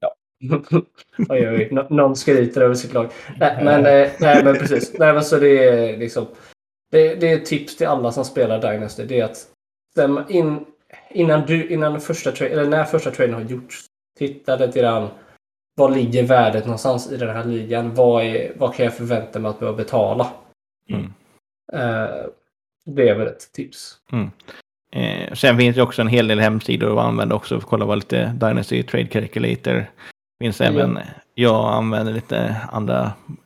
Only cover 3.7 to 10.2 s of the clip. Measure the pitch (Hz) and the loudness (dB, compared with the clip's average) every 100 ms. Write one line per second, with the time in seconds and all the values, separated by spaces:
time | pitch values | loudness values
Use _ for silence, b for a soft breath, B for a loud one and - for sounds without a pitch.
3.7 | 147 143 139 139 - 156 143 139 135 143 | 4 6 6 6 2 4 6 6 2 2
4.7 | 131 - 151 156 151 147 151 143 135 127 | -2 -2 2 4 4 2 2 6 6 6
5.7 | 120 113 107 117 120 107 - B _ _ | 4 0 -4 -6 -6 -8 -12 B _ _
6.7 | _ _ 156 160 175 165 156 - 147 - | _ _ 4 4 4 2 0 0 -6 -6
7.7 | - 160 135 117 131 127 139 117 110 113 | -4 -2 0 -2 -4 -6 -2 0 0 -2
8.7 | 107 107 - 113 123 110 - - _ _ | -4 -6 -10 -4 -2 -2 -6 -20 _ _
9.7 | _ _ - 139 139 | _ _ 0 0 0